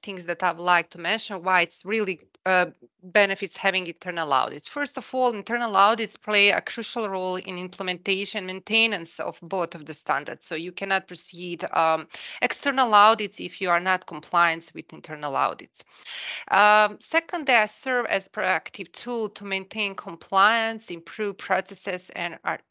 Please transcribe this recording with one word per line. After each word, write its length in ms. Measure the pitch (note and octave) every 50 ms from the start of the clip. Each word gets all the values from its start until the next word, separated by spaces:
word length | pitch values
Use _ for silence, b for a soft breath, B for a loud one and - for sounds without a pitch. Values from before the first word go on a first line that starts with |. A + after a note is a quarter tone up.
| -
things 240 | G3+ G3 F3+ E3+
that 160 | F3 E3+ - F#3+
I 80 | F3+
would 100 | E3 E3+
like 300 | F3 F3+ F3+ E3+ E3+ -
to 80 | - F3
mention 420 | E3 F3 G#3+ A3 - - G#3 F3
why 200 | E3+ F#3 F#3 F3+
it's 220 | E3+ E3+ - - -
really, 360 | F#3 A3 A3 G#3 F3+ F3 - _ _ _ _ _
uh, 220 | F#3+ F#3 F3+ F3+ D#3+ - _ A#2+ _ _ _ F3+
benefits 540 | F#3 - G#3 G3+ G3 G3 - G3+ F3+ -
having 300 | - - G3 F3+ F#3 F3+
internal 440 | E3+ D#3+ - - F3+ F3 E3+ D#3+ D3
audits. 360 | C#3 B2+ A#2 - - D3 -
First 280 | - - D4 C#4+ C4 -
of 140 | C4 - - -
all, 200 | B3+ B3+ B3 A3
internal 420 | G3+ F#3+ - A#3 A#3+ A#3+ A3+ G3+
audits 400 | F#3+ G3 G#3 A#3 G#3+ A3 G3 -
play 340 | - _ G#3+ G#3+ G3+ G3+ G3+
a 120 | - F3+
crucial 480 | - - - A#3 G#3+ - - A#3+ A3 G3
role 280 | F#3+ F#3 F#3 F#3 F3+
in 200 | F#3 - F#3+ F#3
implementation, 880 | F3 F#3 F3+ - - F#3+ F#3 F3+ F3 F3+ G3 F#3+ F#3+ G3+ - - G#3 F#3
maintenance 720 | F#3 F#3 F#3+ - - G#3+ A3 A3+ A3+ G#3+ E3+ E3 D#3 - -
of 200 | - E3+ D#3+ -
both 320 | F3 E3 G3 F#3 E3+ E3 -
of 140 | D#3+ D3
the 60 | D#3 D3+
standards. 520 | - - - C#3 C#3+ D3 - D#3+ - -
So 80 | - E3
you 180 | D#3 E3+ F3+
cannot 360 | F3+ - G3 G3 G3 F#3+ F#3
proceed, 560 | - F3+ D#3+ - - - E3+ F3+ F3 F3 E3 - - -
um, 340 | E3 E3 D#3+ D#3+ D#3+ D3+ B B B B B B B A3
external 500 | A#3+ - - - C#4+ B3+ C4+ B3+ A3+ G#3+
audits 460 | G3+ G#3 A3 A3+ G3+ G#3 G3 - -
if 200 | F3+ F3 - -
you 120 | G3 F3+
are 80 | F3 E3+
not 260 | F3+ F#3 F#3 F3+ -
compliant 640 | - E3+ D#3 - - - E3+ E3+ E3 D#3+ E3 E3 - -
with 180 | D#3+ - - D#3+
internal 420 | D3+ D3 - D#3 D3 D3+ C#3+ C3+
audits. 480 | C3+ C3+ F#2 - - - - _ - B B B B B B B B B B B B B -
Um, 480 | - G3 G#3 G#3 G#3+ G#3+ G#3+ G3+ G#3 -
second, 480 | - - - E4 E4 - F4+ E4 C#4+
they 180 | C4+ B3 A3+ G#3+
serve 380 | G#3 - - - C4+ B3+ B3 A#3
as 220 | - - F#3+ -
proactive 640 | - - G#3+ F#3+ F#3 F#3 D#3+ - - - - F3 -
tool 380 | - - - A#3+ A#3+ A#3 A3 G#3
to 160 | G#3 - G3+
maintain 500 | G3 F#3+ F#3+ F#3+ F#3+ - A3 G#3 G3 G3
compliance, 960 | - - F#3+ E3 D#3 - - G3 F#3+ G3 A3 A#3 A3+ A3 A3+ A3+ A3 - -
improve 480 | F3 E3 E3+ - - - G#3+ G3+ F#3+ -
processes, 720 | - - F#3+ F#3+ F#3 - G3+ - - G3+ F3+ F3+ - - -
and 220 | - F3 E3+ D#3+ - -
ar-, 160 | F3 D#3+ - - _